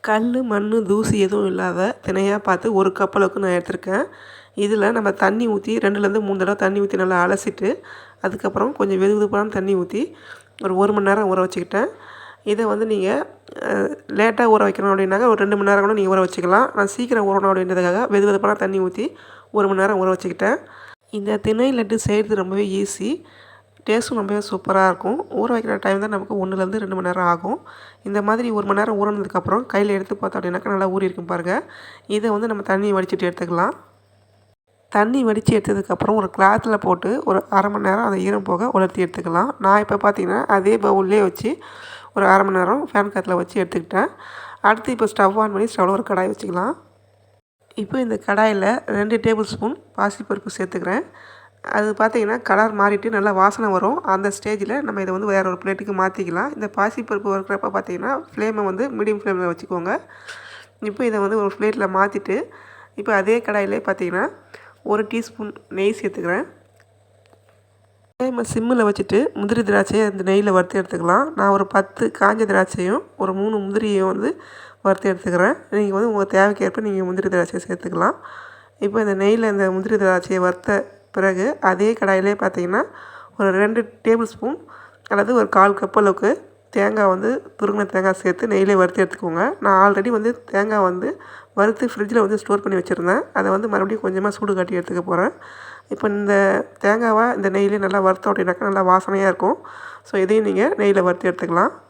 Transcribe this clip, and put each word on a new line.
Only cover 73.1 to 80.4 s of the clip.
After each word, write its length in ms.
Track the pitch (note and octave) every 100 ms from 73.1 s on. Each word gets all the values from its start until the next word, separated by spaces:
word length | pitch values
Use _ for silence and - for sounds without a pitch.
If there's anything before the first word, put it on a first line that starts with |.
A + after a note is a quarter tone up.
| -
ஒரு 100 | F#3+ F#3+
மூணு 140 | G#3 G#3+
முந்திரியும் 460 | G3 G3+ A3 G3 F#3+
வந்து 180 | G3 A#3 - - - - - G3
வறுத்து 240 | F#3+ G3+
எடுத்துக்கிறேன். 440 | F#3 - F3 G3 E4 - G3+
நீங்க 160 | G#3 F#3+
வந்து 120 | A#3
உங்க 140 | G#3 G3 F#3+
தேவைக்கேற்ப 500 | G3+ G3+ F#3+ F#3+ G#3+
நீங்க 160 | F#3+ F3+
முந்திரி 200 | F#3 F#3+
திராட்சையை 280 | F3+ E3+ F3+ -
சேர்த்துக்கலாம். 480 | F3+ F3 E3+ G3 - - - - - _ _ G3+
இப்போ 120 | G#3+
இந்த 120 | G#3 F#3+
நெய்யில் 280 | G3 A3+ A3+
இந்த 120 | G3+ F#3+ F#3+
முந்திரி 220 | G#3 G#3+
திராட்சையை 360 | F#3+ F#3 F3 F#3